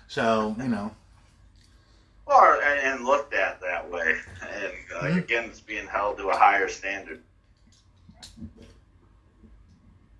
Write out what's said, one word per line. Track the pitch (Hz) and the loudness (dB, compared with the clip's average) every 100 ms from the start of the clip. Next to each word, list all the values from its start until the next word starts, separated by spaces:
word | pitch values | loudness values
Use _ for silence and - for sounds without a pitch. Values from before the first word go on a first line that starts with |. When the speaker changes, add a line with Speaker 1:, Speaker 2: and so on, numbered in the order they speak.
| - | -10
Speaker 1:
So, | - 120 110 107 107 | -2 2 2 0 -2
you | 131 | -2
know. | 107 104 - - - - _ - - - - _ - _ - - | -4 -6 -12 -20 -20 -20 _ -20 -20 -20 -20 _ -20 _ -12 4
Speaker 2:
Or, | 277 175 143 | 8 8 6
and, | 143 143 | 2 0
and | 135 131 | 0 -2
looked | 123 143 - | 2 2 0
at | 104 - - | -2 -2 -4
that | 90 85 80 | -6 -6 -6
way. | 87 82 76 - 87 | -4 -2 -2 -6 -16
And, | - 98 98 - - | -12 -8 -8 -10 -12
uh, | - | -6
Speaker 1:
Mm-hmm. | 87 175 | -2 -2
Speaker 2:
again, | 147 117 | 0 -4
it's | 117 - | -4 -12
being | - 107 98 | -12 -12 -8
held | 104 101 101 | -4 -4 -4
to | 98 | -2
a | 90 | 4
higher | 104 98 92 | 4 4 -2
standard. | - 95 98 82 80 - _ _ _ _ _ _ _ - - - - - - - - _ _ _ _ _ _ - - - - - - _ | -4 -8 -8 -10 -16 -20 _ _ _ _ _ _ _ -20 -20 -20 -18 -20 -18 -20 -20 _ _ _ _ _ _ -20 -20 -20 -20 -20 -20 _